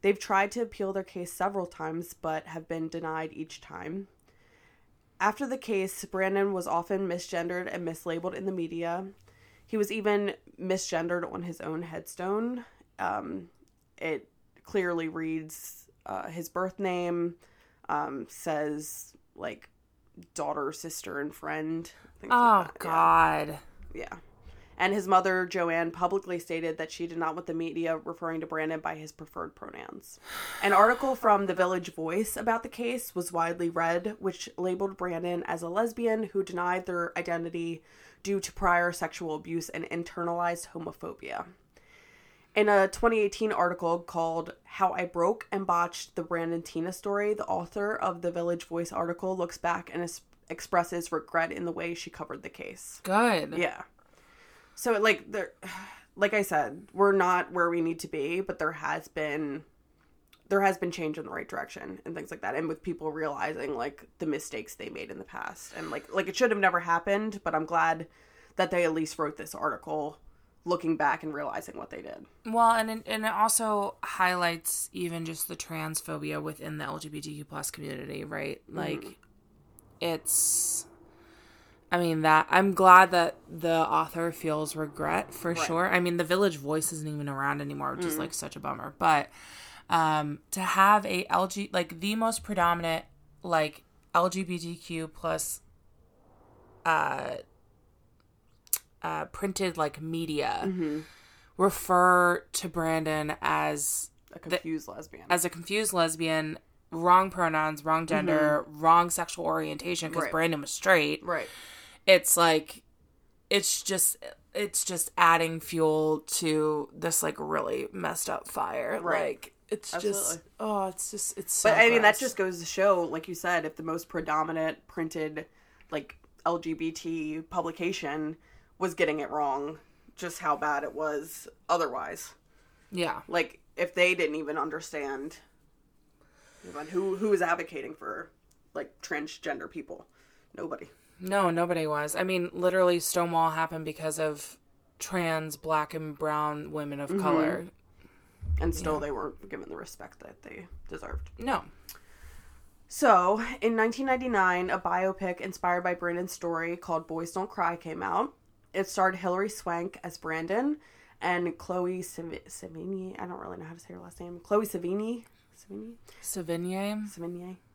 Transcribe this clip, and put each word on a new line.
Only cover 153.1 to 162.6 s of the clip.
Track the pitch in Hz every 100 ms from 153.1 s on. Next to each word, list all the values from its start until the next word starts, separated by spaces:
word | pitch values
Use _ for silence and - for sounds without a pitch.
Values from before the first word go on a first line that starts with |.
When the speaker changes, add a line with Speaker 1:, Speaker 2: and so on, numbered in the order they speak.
| 196 180 214 233 262
Speaker 1:
in | 220 226
nineteen | 220 233 269
ninety-nine, | 254 254 214 185 180 180
a | 143
biopic | 170 180 190 190 190 180
inspired | 190 180 180 180
by | 180
Brandon's | 175 175 175 175
story | - 170 165 165 175
called | 175 165 160
Boys | 160 165
Don't | 196 190
Cry | - 170 170
came | 165 165
out. | 185 175 269 - _ _ _
It | 185 190
starred | - 190 185
Hilary | 185 180 208
Swank | 208 - 170 175 -
as | 175 160
Brandon | 165 160 165 202 277 302 - - - _
and | - 175 175 170
Chloe | - 185 180 185
Sav-, | 190 - 170 - -
Savigny. | -